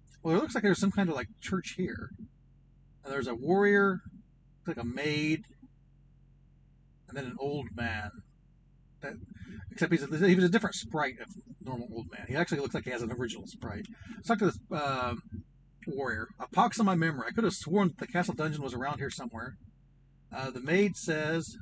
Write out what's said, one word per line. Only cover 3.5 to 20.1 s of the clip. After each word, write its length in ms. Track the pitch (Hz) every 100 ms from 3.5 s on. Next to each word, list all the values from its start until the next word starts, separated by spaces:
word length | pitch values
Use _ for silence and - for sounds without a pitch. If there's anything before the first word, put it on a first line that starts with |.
| 190 202 202 196 185 - - - - - - 170
looks 100 | 139
like 80 |
a 0 |
maid, 640 | 120 131 151 151 151 156 - - - _ _ - - - - - - - - _ _ _ -
and 80 | 143
then 100 | 127
an 120 | 117
old 280 | 139 143 123 -
man. 340 | 117 107 - - - _ _ _ _ - - -
That, 120 | 143 - - - - 190 -
except 200 | - 165
he's 80 | 165
a, 260 | 139 156 190
he 80 | 185
was 80 |
a 60 | 180
different 260 | 220 214 -
sprite 440 | - 151 139 -
of 80 | - - - -
normal 260 | - 123 120
old 140 | 117 -
man. 140 | - -
He 80 | 139
actually 260 | 170 143
looks 120 | 135
like 120 | 156 131
he 40 |
has 140 | 120
an 80 | 113
original 340 | 123 - - -
sprite. 400 | - 117 - - - - 196
Let's 120 | 196
talk 120 | 226
to 60 | 185
this, 120 | - -
uh, 420 | 156 143 131 123 120 - - - - - _ -
warrior. 420 | 139 127 113 110 -
"A 80 | -
pox 320 | 180 233 233
on 80 | 202
my 80 | 175
memory. 320 | 165 135 -
I 40 |
could 120 | -
have 100 | 202
sworn 360 | - 151 202 185
that 100 | -
the 80 | -
castle 260 | 175 180
dungeon 300 | 151 156 151
was 100 | 135
around 240 | 120 139 147
here 140 | 135
somewhere." 440 | 143 120 113 123 - - - _ _ _